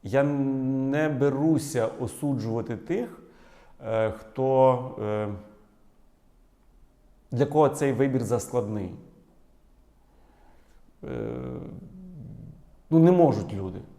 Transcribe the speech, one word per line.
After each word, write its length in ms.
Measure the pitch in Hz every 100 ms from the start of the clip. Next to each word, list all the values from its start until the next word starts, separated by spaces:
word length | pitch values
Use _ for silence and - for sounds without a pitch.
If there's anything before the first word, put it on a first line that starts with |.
Я 200 | - 131
не 840 | 143 143 135 135 131 135 135 143 156
беруся 760 | 139 143 135 156 151 - 123 110 -
осуджувати 760 | 120 - 147 131 110 113 113 113
тих, 460 | - 180 240 - - - - - - - 117
е, 240 | 110 110
хто, 880 | - - - 131 131 131 127 127 107
е, 260 | 107 107 107 101 - - - _ _ _ _ _ _ _ _ _ _ _ - _ _ _ _
для 160 | 120 147
кого 220 | 143 147
цей 240 | 143 143
вибір 320 | 120 135 131
заскладний. 720 | 113 117 - 123 104 107 92 82 - - _ _ _ _ _ _ _ _ _ _ _ _ - - _ - - _
Е, 40 | - - 110 123 123 123 - - - 185 185 175 - - - - - - -
ну, 80 | 160
не 140 | 165
можуть 400 | 180 160 107 98
люди. 260 | 98 95 92 -